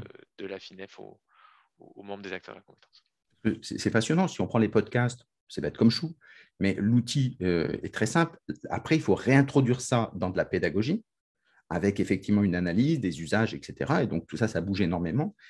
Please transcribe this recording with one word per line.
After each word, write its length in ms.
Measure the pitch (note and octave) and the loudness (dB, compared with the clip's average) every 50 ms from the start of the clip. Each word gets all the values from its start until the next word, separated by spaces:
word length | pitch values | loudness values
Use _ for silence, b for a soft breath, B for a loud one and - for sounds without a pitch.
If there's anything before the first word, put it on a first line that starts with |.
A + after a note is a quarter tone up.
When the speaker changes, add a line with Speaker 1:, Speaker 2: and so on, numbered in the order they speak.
| - - - - - _ _ | -10 -10 -14 -20 -20 _ _
Speaker 1:
de 80 | - G2 | -12 -12
la 140 | F#2+ G2 F#2+ | -10 -10 -12
finef 400 | - - F#2+ F#2+ F#2+ - - F#2+ | -14 -18 -18 -18 -18 -18 -18 -20
aux, 200 | G2+ G2+ G2+ - _ b b b b b b b b b _ | -20 -20 -20 -20 _ b b b b b b b b b _
aux 260 | - - - - - G2+ | -20 -20 -20 -20 -16 -12
membres 200 | G2+ G2+ G2+ G2 | -12 -12 -10 -10
des 100 | F#2 F#2 | -10 -10
acteurs 220 | F#2 - - - | -10 -12 -14 -18
de 40 | F#2 | -18
la 40 | - | -20
compétence. 420 | - - _ _ _ _ - _ _ _ _ _ _ _ _ - A2 - - - | -20 -20 _ _ _ _ -20 _ _ _ _ _ _ _ _ -4 -4 -4 -4 -6
Speaker 2:
C'est, 160 | - G#2+ G#2+ | -10 -8 -4
c'est 120 | - - | -2 0
passionnant. 360 | - A2+ A#2 - D#3 F3+ F#3+ | 0 2 2 2 2 2 0
Si 120 | D#3 - - | 0 -2 -4
on 80 | F#2 | -4
prend 120 | - - A#2 | 0 2 2
les 100 | A2 G#2 | 2 2
podcasts, 560 | - G#2+ G2+ - - B2 B2 A#2+ - - _ _ _ _ _ | 2 0 0 2 0 0 0 0 -2 -8 _ _ _ _ _
c'est 140 | - - - | -12 -8 -6
bête 160 | D2+ D2 - | -6 -6 2
comme 140 | - A2 A#2+ | 4 4 4
chou, 240 | - - E3 D#3+ - B B B B B B B _ - | 4 2 -2 -8 -8 B B B B B B B _ -2
mais 160 | F#2+ G2 - | 0 0 0
l'outil, 640 | - G2 A2 A#2 A#2+ A#2 - - C#3 C3 B2+ - - | 2 2 4 4 4 2 2 0 0 0 0 -2 -2
euh, 360 | F#2 F#2 F2 E2 - - - - - | 0 2 2 2 0 -2 -2 -4 -6
est 100 | - - | -8 -4
très 120 | - G#2+ | -2 -2
simple. 320 | - - E3+ E3 - - - _ - - - - - | 2 4 2 2 2 -2 -8 _ -10 -10 -10 -8 -8
Après, 260 | - - - - D#3+ | -6 -6 0 0 0
il 60 | D#3+ | 2
faut 140 | - A2 F#2 | 2 2 0
réintroduire 640 | - - B2 C3+ C#3 C#3 C3+ - C#3+ C3 A#2 B2 B2 | 2 4 4 6 6 6 4 4 4 4 4 2 0
ça 300 | - - C3 A#2 A2 - - | 0 0 2 2 2 0 -4
dans 160 | F2 F#2 F#2 | -4 -4 -2
de 80 | F2 | 0
la 80 | F2 D#2 | -2 -2
pédagogie, 580 | - G2 F2 F#2 E2 D2+ G2+ A2 C#3 G3 A#3 - _ _ _ _ _ _ _ _ _ _ _ _ - E2+ | 0 0 0 0 0 0 0 0 0 -2 -2 -4 _ _ _ _ _ _ _ _ _ _ _ _ -6 -4
avec 280 | F2 G2 G2+ G2 - | 0 0 0 0 0
effectivement 420 | F#2 - F#2+ - - - G#2 G2+ G2+ | 0 0 0 -2 0 2 2 4 4
une 120 | F#2 E2+ | 2 2
analyse 440 | F2 F2+ F2 E2+ G#2+ C3+ D#3 E3 C3+ | 0 0 2 2 2 4 4 2 0
des 220 | G#2 F2+ D2 E2 | 0 -2 -4 -6
usages, 320 | E2 D2+ G2 A2 A2+ - - | -4 0 0 2 2 0 -2
et 80 | C#2 - | -6 -12
cetera. 400 | - C2+ - C#2+ - D#3 F3+ C3 | -10 -8 -4 -2 0 2 2 0
Et 40 | |
donc, 200 | - D#2+ E2 - | 0 -2 -4 -6
tout 80 | - D2+ | -6 -4
ça, 140 | - A2+ - | -2 -2 0
ça 100 | - E2+ | 0 -2
bouge 220 | F2 G2 G2 G#2+ | -2 -2 0 0
énormément. 540 | F#2+ E2+ F2 E2+ F2 D#2+ E2 C#3 E3 G#3 b b b | 0 0 0 -2 -2 -2 -2 -2 -2 -2 b b b